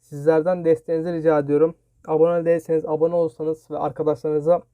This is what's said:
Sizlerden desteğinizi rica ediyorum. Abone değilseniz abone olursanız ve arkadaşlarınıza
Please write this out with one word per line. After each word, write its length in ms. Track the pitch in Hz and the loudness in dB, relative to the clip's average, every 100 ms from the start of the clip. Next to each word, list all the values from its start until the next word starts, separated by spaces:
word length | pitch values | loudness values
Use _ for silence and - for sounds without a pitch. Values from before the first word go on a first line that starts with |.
Sizlerden 640 | _ 147 147 160 160 180 | _ -2 2 2 2 -2
desteğinizi 480 | 165 160 - 165 170 | 0 0 0 -4 -4
rica 260 | 170 156 151 | -2 0 0
ediyorum. 360 | 143 147 160 170 _ _ - | 0 2 2 0 _ _ -4
Abone 380 | 156 165 175 | 2 2 2
değilseniz 420 | 165 170 160 160 156 | 0 0 0 -2 -2
abone 280 | 156 165 | -2 0
olursanız 560 | 175 160 - 156 156 _ | 0 -2 -4 -6 -8 _
ve 80 | 147 | -6
arkadaşlarınıza 840 | - - 156 147 156 151 151 175 - | -6 -4 -4 -2 -2 -2 0 0 0